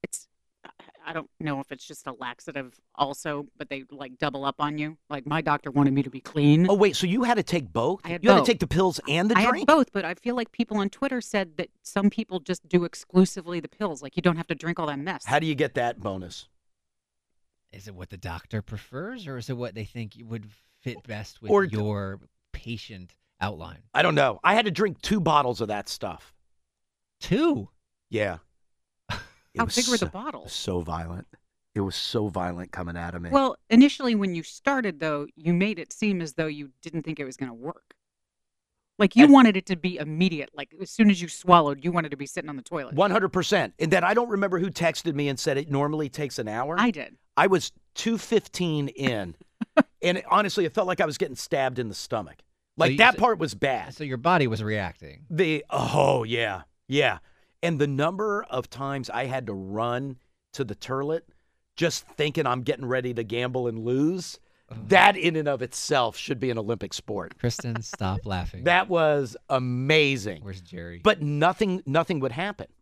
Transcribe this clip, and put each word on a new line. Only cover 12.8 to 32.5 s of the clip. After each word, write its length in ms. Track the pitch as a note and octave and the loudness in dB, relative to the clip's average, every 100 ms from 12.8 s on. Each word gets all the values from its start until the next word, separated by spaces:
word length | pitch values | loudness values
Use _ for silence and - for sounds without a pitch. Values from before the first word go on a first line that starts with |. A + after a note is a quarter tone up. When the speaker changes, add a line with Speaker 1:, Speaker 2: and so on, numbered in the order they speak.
Speaker 1:
exclusively 760 | E3+ - - F3+ F#3 - E3+ F3 | 0 -8 0 4 4 2 -8 -10
the 80 | D3+ | -10
pills. 340 | _ G#3 C#3+ | _ -8 -8
Like, 140 | C#3+ - | -8 0
you 60 | |
don't 140 | F3 E3 | 0 0
have 100 | E3 | -4
to 60 | |
drink 240 | D#3+ D#3+ F3 | -6 -6 -4
all 80 | D#3 | -4
that 120 | C#3 | -4
mess. 260 | D#3 D#3+ - | -6 -8 0
Speaker 2:
How 120 | C#3+ | 0
do 80 | D#3+ | 0
you 80 | |
get 200 | C#3+ D3 | 0 -2
that 260 | - A#2+ A2+ | 0 -2 -4
bonus? 480 | G2+ F#2+ F2+ - - _ _ _ _ _ _ _ _ _ _ _ _ | -6 -8 -10 -16 -20 _ _ _ _ _ _ _ _ _ _ _ _
Speaker 3:
Is 160 | G2 G2 | -20 -20
it 60 | |
what 160 | F#2 F2+ | -16 -16
the 60 | F#2+ | -12
doctor 460 | F#2 E2 - A2 | -10 -10 -8 -8
prefers, 640 | - G#2+ - B2+ F#3+ B3+ E3+ | -8 -14 -12 -12 -10 -12 -12
or 100 | C3 | -12
is 140 | A2+ | -8
it 60 | B2 | -8
what 180 | A#2+ | -8
they 100 | G#2 | -8
think 300 | G#2+ A#2+ A2 - | -12 -10 -12 -14
would 240 | A2+ A2+ G#2+ G#2 _ _ | -12 -12 -12 _ _ _
fit 200 | - A2 A#2+ | -12 -12 -12
best 360 | G#2+ G#2 - | -12 -12 -14
with 80 | G#2+ | 2
Speaker 2:
Or 160 | G3+ F#3+ | 2 2
d- 100 | G#2+ | -2
Speaker 3:
your 440 | G#2 G#2 G2 F#2+ _ _ _ | -2 -4 -6 -10 _ _ _
patient 600 | - - A#2 - G2+ F2 _ _ _ | -16 -12 -14 -14 -18 -20 _ _ _
outline? 420 | F#2+ E2+ E2+ E2+ _ | -8 -8 -14 -18 _
Speaker 2:
I 100 | B2+ | 0
don't 120 | E3+ | 2
know. 240 | D3+ C3+ G2+ | 4 2 2
I 100 | F3 | 2
had 100 | G#3 G#3+ | 2 0
to 40 | |
drink 320 | D#3+ G#3 D#3 | 0 -2 -2
two 160 | - G#3+ | -4 0
bottles 400 | E3 D3+ C3 A#2 | 2 2 2 -2
of 80 | A2 | -4
that 200 | G#2 - | -6 -8
stuff. 440 | - G#2 E2+ - _ _ _ _ _ _ _ _ _ | -10 -10 -12 -18 _ _ _ _ _ _ _ _ _
Speaker 3:
Two? 480 | - G3 E4 C#4+ F#2+ _ _ _ _ | -2 2 2 0 -6 _ _ _ _
Speaker 2:
Yeah. 280 | A2+ G#2 E2+ _ _ _ _ _ _ _ | -4 -4 -4 _ _ _ _ _ _ _
It 480 | - - _ _ - | -12 -12 _ _ -6
Speaker 1:
How 60 | A3+ | -2
Speaker 2:
was 100 | A3+ | 0
Speaker 1:
big 100 | A#3+ | 0
were 60 | A#3+ | 0
the 100 | F#3 | -2
Speaker 2:
so, 40 | |
Speaker 1:
bottles? 420 | F#3 C4+ C#3 E2 | -6 -12 -12 -12
Speaker 2:
so 280 | - - F2+ | -10 -4 -4
violent. 480 | D#2+ E2 E2 F2 - _ _ _ _ - | -4 -6 -8 -12 -14 _ _ _ _ -4
It 40 | |
was 140 | G2 | -4
so 320 | - - A#2+ G#2 | -4 -4 -4 -2
violent 440 | F#2 F2+ | -4 -6